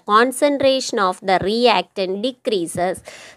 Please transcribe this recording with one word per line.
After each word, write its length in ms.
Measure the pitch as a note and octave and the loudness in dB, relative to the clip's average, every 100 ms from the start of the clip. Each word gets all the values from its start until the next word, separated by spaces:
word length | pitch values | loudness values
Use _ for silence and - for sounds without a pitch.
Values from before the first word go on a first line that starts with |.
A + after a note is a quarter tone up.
| - | 2
concentration 920 | G#3+ B3 C4 D4 C#4 C4+ C4 B3 A#3 | 4 4 2 0 2 2 0 -2 -2
of 220 | F#3+ F#3 | -2 -2
the 160 | G3 F3+ | 0 0
reactant 800 | F3+ A3+ A#3+ G3 F3+ - F#3 G3 | 0 0 2 2 -2 -6 -6 -4
decreases. 800 | A#3+ C4 - G#3 E3 - F3 F3 - - - | -6 -6 -4 -4 -4 -4 -4 -4 -12 -20 -20